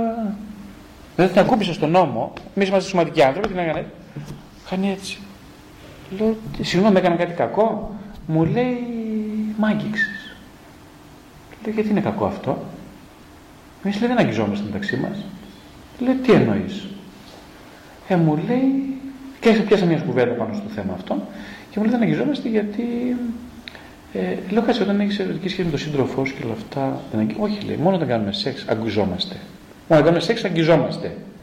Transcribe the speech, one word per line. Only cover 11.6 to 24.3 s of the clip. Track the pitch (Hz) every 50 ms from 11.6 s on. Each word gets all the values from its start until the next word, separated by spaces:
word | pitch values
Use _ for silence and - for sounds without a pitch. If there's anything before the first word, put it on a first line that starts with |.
| -
Λέω, | 220 214
«Γιατί | 220 214 208
είναι | 208 180
κακό | - 220 214 208 214
αυτό;» | 95 - - - 123 160 - - - - - - - - - - - - - - - - - - - - - - - - - -
Εμείς, | 196 202 -
λέει, | 240 240
«Δεν | 247 233
αγγιζόμαστε | 175 - - 110 107 101 101 101 104
μεταξύ | 104 101 101 - - 127
μας». | 127 - - - - - - - - - - - - - - - - - - - - 247
Λέω, | 254 262 262 -
«Τι | 233 196
εννοείς;» | 143 123 113 101 95 - - - - - - - - - - - - - - - - - - - - - - - - - - - - - -
Ε, | 190
μου | 170 165 156 151 156 185
λέει, | 214 247 262 269 269 269 269 - - - - - - - - - - - -
και | - 226 214
πιάσα | 220 190 - 208 185 180
μια | 170 160 143
κουβέντα | - - 120 127 120 117 -
πάνω | - 110 104 101
στο | 101 - - -
θέμα | 107 95 92 90
αυτό | 87 - - - - - - - - - - - - - -
και | - 202
μου | 208
λέει, | 214 254
«Δεν | 233 226
αγγιζόμαστε | 165 151 180 240 285 277 - - 247
γιατί», | 220 214 208 208 208 214 233 240 240 240 247 247 247 240 240 233 233 - - - - - - - - - - - - - - - -
ε, | 196 185 180